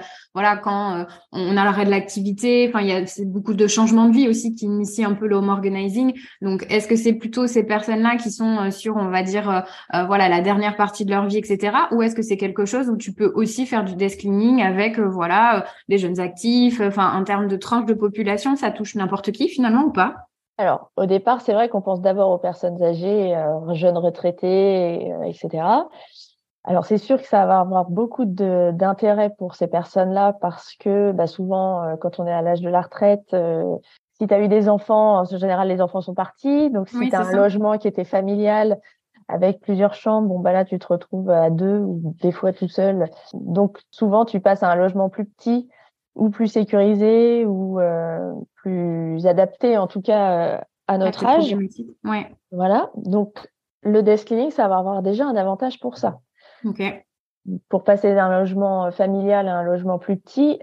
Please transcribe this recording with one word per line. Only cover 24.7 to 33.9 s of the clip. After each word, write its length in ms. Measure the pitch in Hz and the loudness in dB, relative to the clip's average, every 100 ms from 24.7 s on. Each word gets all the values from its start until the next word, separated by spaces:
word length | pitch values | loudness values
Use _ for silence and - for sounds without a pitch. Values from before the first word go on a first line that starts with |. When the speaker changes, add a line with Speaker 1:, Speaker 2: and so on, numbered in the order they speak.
| 190 175 170 180 | 2 0 -4 -6
Speaker 2:
euh, 100 | 170 | -6
et 80 | 165 | -8
cetera. 560 | 170 170 165 165 240 349 - - - - _ _ _ | -8 -8 -4 0 0 0 -12 -20 -20 -20 _ _ _
Alors, 220 | - 180 | -2 -2
c'est 120 | 175 214 | 2 -2
sûr 240 | - 269 | 2 -2
que 60 | 262 | 2
ça 180 | 214 | 2
va 140 | 185 190 | 4 4
avoir 280 | 180 185 180 | 2 0 0
beaucoup 380 | 175 233 233 | -2 -4 -2
de, 460 | 233 185 196 180 175 | -4 -2 0 2 2
d'intérêt 580 | 170 190 196 214 208 208 208 | 2 0 0 0 2 0 -2
pour 200 | 180 - | -10 -6
ces 100 | 175 | -2
personnes-là 640 | 196 175 - 185 190 202 202 | -2 -2 0 0 2 0 0
parce 340 | 180 170 - - | -4 -6 -16 -8
que, 320 | 214 202 202 | -2 2 2
bah, 160 | 185 170 | 0 -2
souvent, 560 | - 185 190 190 185 | -2 -4 -2 0 -2
euh, 140 | 165 156 | -4 -4
quand 240 | 180 175 | -6 -4
on 60 | 175 | -4
est 40 | |
à 80 | 170 | -2
l'âge 200 | 170 175 | 0 0
de 80 | 175 | 0
la 140 | 175 | 0
retraite, 520 | 175 - 208 202 208 | -2 0 2 2 0
euh, 300 | 185 170 165 180 170 - | -2 0 -2 -2 -4 -8